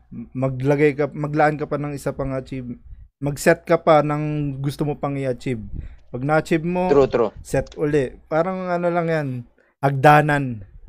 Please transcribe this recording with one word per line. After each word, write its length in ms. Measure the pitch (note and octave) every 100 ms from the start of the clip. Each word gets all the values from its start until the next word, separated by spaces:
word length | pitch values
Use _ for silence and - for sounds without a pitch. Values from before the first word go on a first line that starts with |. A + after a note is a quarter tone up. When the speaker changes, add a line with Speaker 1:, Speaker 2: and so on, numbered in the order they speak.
| _ A#2+ A2+
Speaker 1:
maglagay 580 | B2+ C3+ B2+ C#3 C#3+ D3+
ka, 160 | C#3 C#3+
maglaan 480 | D3+ D3 D3+ D3+ D3+
ka 80 |
pa 120 | D3 D3
ng 160 | D3
isa 200 | C#3+ E3
pang 180 | C3+ C3+
achieve-, 460 | C3 B2+ C3+ B2 A#2+ - - - -
mag-set 480 | C#3 C#3+ F3+ E3
ka 120 | - E3
pa 260 | - D3+
ng 200 | D3 D3 D3+ D3+ C#3+ C3+
gusto 260 | C#3 -
mo 100 | D3
pang 200 | C#3+ C#3+
i-achieve. 480 | C#3 C3+ B2 C#3 A#2 G2+ - - - -
Pag 120 | B2
na-achieve 400 | C#3 D#3 D#3 E3
mo, 240 | E3 F3+ F3+
Speaker 2:
True, 220 | C#3+ C3
true. 240 | A#2+ G#2+ -
Speaker 1:
set 340 | - C#3 -
uli. 380 | - D3+ D3 B2 - -
Parang 400 | D#3 F3+ F#3+ F3+
ano 180 | F3 F3
lang 200 | F3 E3
yan, 200 | D#3+ C#3+ B2 A#2+ _ _ -
hagdanan. 840 | C#3 C#3 D3 D3+ D3+ C#3+ C3+ A2 - -